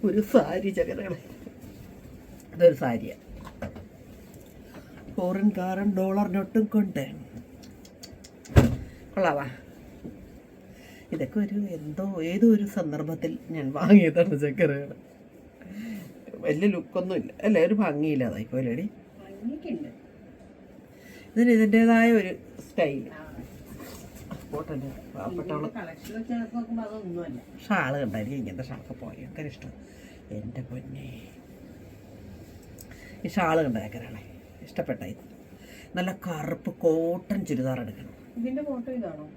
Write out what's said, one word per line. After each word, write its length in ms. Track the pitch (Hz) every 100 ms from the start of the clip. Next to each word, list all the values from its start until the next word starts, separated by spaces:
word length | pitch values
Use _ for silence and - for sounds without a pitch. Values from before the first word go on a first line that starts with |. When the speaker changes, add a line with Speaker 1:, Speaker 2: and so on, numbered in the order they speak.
| 214
Speaker 1:
ഒരു 140 | 202 208
സാരി 380 | 254 147 180 196 185
ചക്കരകളെ. 400 | 170 180 196 170 - - - - - - - - - - - - - -
ഇതൊരു 220 | 170 143
സാരിയാ. 340 | 135 113 104 - - - - - - - - - - - - - - - - - - - - -
ഫോറിൻ 340 | 180 190 208 190
കാറും 320 | 185 190 202 190
ഡോളർ 300 | 190 196 208 190
നോട്ടും 300 | 190 226 214 214
കൊണ്ട്. 300 | 196 156 131 - - - - - - - - - - - - - - - - - - - - -
കൊള്ളാവാ? 320 | 180 143 131 - - - - - - - - - - - - - - - -
ഇതൊക്കെ 240 | 156 147 214 202
ഒരു 120 | 202 202 165
എന്തോ 260 | 151 151 196 185 160
ഏതോ 120 | 190 233 214
ഒരു 100 | 202 202
സന്ദർഭത്തിൽ 560 | 160 147 151 165 160 - - 160
ഞാൻ 100 | 135 143
വാങ്ങിയതാണ് 580 | - 202 165 156 170 143 147
ചക്കരകളെ. 500 | 135 165 143 143 - - - - - - - 180 202 226 208 175 - - - -
വലിയ 220 | 147 202
ലുക്കൊന്നും 440 | 175 - 185 180 170
ഇല്ല 120 | - - 214
അല്ലേ? 120 | 196 170
ഒരു 80 | 208
ഭംഗിയില്ലാതായി 640 | 190 147 156 143 120 104 110
പോയില്ലേടി? 340 | 127 120 120 208 - - -
Speaker 2:
ഭംഗിയൊക്കെയുണ്ട്. 720 | 190 196 226 302 339 208 - - - - - - - - - - - - - - -
Speaker 1:
ഇതിന് 180 | 220 240 226
ഇതിൻ്റെതായ 500 | 220 220 226 226 233 233
ഒരു 100 | 185 - - - -
സ്റ്റൈൽ. 380 | - 160 139 - -
Speaker 2:
ആ. 20 | - - - - - - - - - - - - -
Speaker 1:
പോട്ടെ, 220 | 147 156 139 135 131 -
പാവപ്പെട്ടവള്. 540 | - 98 175 170 147 156
Speaker 2:
ഇതിന്റെ 120 | 226
കളക്ഷൻ 340 | 170 165 - 220
വെച്ച് 160 | 233 233 226 233
നോക്കുമ്പോ 280 | 220 226 214
അതൊന്നുമല്ല. 520 | 220 190 170 170 127 - - -
Speaker 1:
ഷാള് 280 | 196 135 143
കണ്ടായിരിക്കും 380 | 127 104 107 139
ഇങ്ങനത്തെ 240 | 98 90 -
ഷാളൊക്കെ 240 | - - -
ഭയങ്കര 420 | 120 - 131 - 147
ഇഷ്ടം. 180 | - - - - - - - - 107
എൻ്റെ 240 | 123 127 127
പൊന്നേ, 360 | 127 135 - 135 127 - - - - - - - - - - - - - - - - - - - - 160
ഈ 60 | 208
ഷാള് 220 | 165 160 143
കണ്ട 120 | 110 107
ചക്കരകളെ 380 | 117 120 110 - - - - -
ഇഷ്ടപ്പെട്ട 340 | - - 127 92
ഇത്. 100 | - - - - - - - - 180
നല്ല 140 | 185 190 180
കറുപ്പ് 460 | 160 170 170 - - 170
കോട്ടൺ 540 | 160 165 175 - 196 180
ചുരിദാർ 280 | 131 131 127 107
എടുക്കണം. 280 | 101 - - - 240
Speaker 2:
ഇതിന്റെ 220 | 240 269 294
ഫോട്ടോ 200 | 254 233 254
ഇതാണോ? 280 | 190 156 151